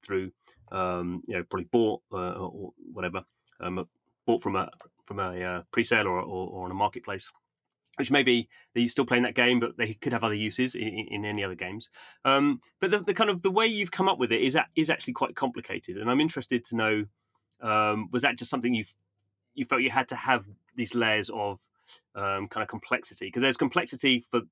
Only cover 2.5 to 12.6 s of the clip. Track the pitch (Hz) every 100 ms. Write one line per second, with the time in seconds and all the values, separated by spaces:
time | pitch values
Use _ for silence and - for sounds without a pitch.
2.5 | 92 95 - - 101 90 92 - _ _
3.5 | _ 87 92 87 _ _ _ - 117 101
4.5 | 95 87 - - _ _ 101 92 90 90
5.5 | 90 82 - 113 113 101 90 - 92 92
6.5 | 95 90 95 104 - - 98 - _ _
7.5 | _ _ _ _ - 127 139 127 120 107
8.5 | - _ 120 120 - 123 123 123 104 123
9.5 | 123 117 - 110 107 139 120 110 104 107
10.5 | 117 127 - 107 101 104 104 104 104 98
11.5 | 87 92 107 - - - - 135 139 143
12.5 | 127